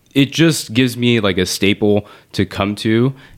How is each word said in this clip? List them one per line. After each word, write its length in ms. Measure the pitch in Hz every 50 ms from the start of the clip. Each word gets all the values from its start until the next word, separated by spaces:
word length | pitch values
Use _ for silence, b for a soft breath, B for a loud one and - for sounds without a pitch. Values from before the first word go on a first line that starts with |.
| _ _ -
it 180 | 135 139 127
just 420 | - - 160 165 151 - - - 113
gives 220 | 117 131 127 113
me, 240 | 120 120 120 120 117
like, 180 | 104 101 90 92
a 60 | 92
staple 600 | 90 - - - 95 101 - 110 104 104 104 B B B B B B -
to 120 | - 98
come 300 | 90 - - 101 101 104
to, 380 | 101 - 113 110 113 120 135 135 B B B B